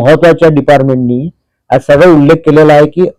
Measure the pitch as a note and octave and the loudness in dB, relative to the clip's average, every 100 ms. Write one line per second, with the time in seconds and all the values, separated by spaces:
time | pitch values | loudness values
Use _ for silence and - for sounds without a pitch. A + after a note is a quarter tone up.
0 | B2 D#3 E3+ D#3+ E3 D3 B2+ C#3+ C3+ B2+ | 0 0 0 0 0 0 0 0 0 -4
1 | B2 B2 D#3+ - _ _ - C3 - C#3+ | -4 -6 -8 -14 _ _ -6 -6 -2 2
2 | F3+ D#3+ C#3+ E3 D#3 D3+ D3+ D3 D3+ E3 | 2 2 2 0 0 0 2 2 0 -2
3 | F3+ | -6